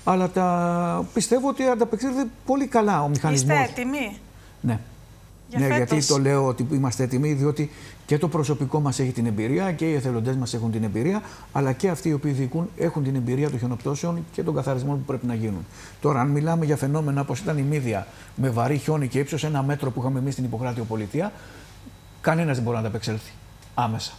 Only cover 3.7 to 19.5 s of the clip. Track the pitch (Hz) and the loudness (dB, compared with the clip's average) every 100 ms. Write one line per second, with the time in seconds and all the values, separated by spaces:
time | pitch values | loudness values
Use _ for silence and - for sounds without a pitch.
3.7 | - 247 285 226 208 - - - - - | -2 -4 -4 -6 -8 -16 -20 -20 -4 -2
4.7 | 113 - - - - - - - 247 135 | -2 -4 -18 -20 -20 -20 -20 -6 0 2
5.7 | - 120 156 143 143 139 139 135 120 139 | 4 4 2 4 4 4 4 2 0 0
6.7 | 143 135 113 127 127 151 143 147 147 151 | 0 0 0 0 2 0 2 2 0 -4
7.7 | - - - - 147 165 160 139 135 139 | -6 -18 -18 0 2 4 2 2 0 0
8.7 | 151 143 127 127 120 117 104 110 147 190 | 2 2 2 0 2 0 0 2 2 0
9.7 | 156 160 147 127 120 117 131 120 120 113 | 0 0 2 0 0 0 0 -2 -2 0
10.7 | 110 110 101 143 208 - - - 135 139 | 0 0 0 0 0 -4 -18 -6 0 0
11.7 | 127 196 170 170 147 151 135 127 160 175 | 2 0 0 0 0 0 0 0 -2 -4
12.7 | - 165 156 135 135 123 131 147 127 123 | -2 -2 0 0 0 0 0 0 0 -2
13.7 | 120 143 143 170 170 165 - 165 147 135 | -2 -4 -2 -2 -4 -6 -4 -2 0 0
14.7 | 127 139 143 135 131 120 117 110 92 87 | -2 0 -2 -2 -4 -2 -2 -2 -4 -8
15.7 | - - - 147 135 139 143 156 165 151 | -16 -20 -2 0 2 2 2 2 2 2
16.7 | 143 135 151 151 139 143 131 170 151 139 | 2 2 0 0 0 -2 -4 -2 0 0
17.7 | 151 123 104 - - - - 131 117 123 | 0 0 -2 -4 -14 -14 -2 0 2 2
18.7 | 147 - 156 131 123 143 151 156 | 2 2 0 2 0 0 -2 0